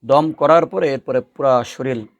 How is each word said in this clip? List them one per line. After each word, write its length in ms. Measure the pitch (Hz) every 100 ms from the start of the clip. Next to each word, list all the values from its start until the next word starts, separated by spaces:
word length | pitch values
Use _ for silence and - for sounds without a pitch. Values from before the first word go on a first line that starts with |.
দম 280 | 117 139 156
করার 340 | 151 143 165 160
পরে 260 | 190 165
এরপরে 280 | 135 - 127
পুরা 440 | 123 _ 139 127
শরীর 320 | 123 - 127 123 107 _